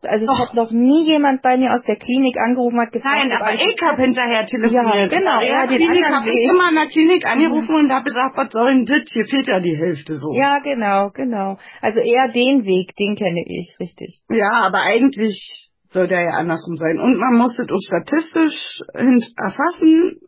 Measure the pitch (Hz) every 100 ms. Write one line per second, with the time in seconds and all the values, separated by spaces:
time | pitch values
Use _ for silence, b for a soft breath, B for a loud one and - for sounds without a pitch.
0 | - 214 226 254 247 233 226 226 247 302
1 | 311 302 285 269 254 254 254 240 - 208
2 | - 247 262 - 226 247 240 233 233 233
3 | 269 277 277 - 214 226 349 466 339 285
4 | 254 254 240 233 220 254 226 247 226 202
5 | 196 330 381 240 240 269 262 262 330 359
6 | 320 285 226 240 240 359 359 311 302 311
7 | 320 359 - 240 320 302 - 311 285 262
8 | 262 233 262 - 254 226 240 262 226 285
9 | - 233 214 269 262 190 175 151 170 151
10 | 143 156 147 233 277 285 285 262 214 196
11 | 202 196 262 220 196 190 B B - 220
12 | - 240 262 233 247 277 202 185 185 -
13 | 202 208 196 170 - 175 175 - 180 -
14 | - - - 226 202 226 196 190 185 214
15 | 262 - 220 196 - - - _ _ 190
16 | 185 180 170 - 170 160 175 165 160 165
17 | 240 240 254 233 247 233 247 180 196 175
18 | - 302 320 320 320 - - - - -
19 | 247 247 233 - 196 196 311 339 320 320
20 | 349 -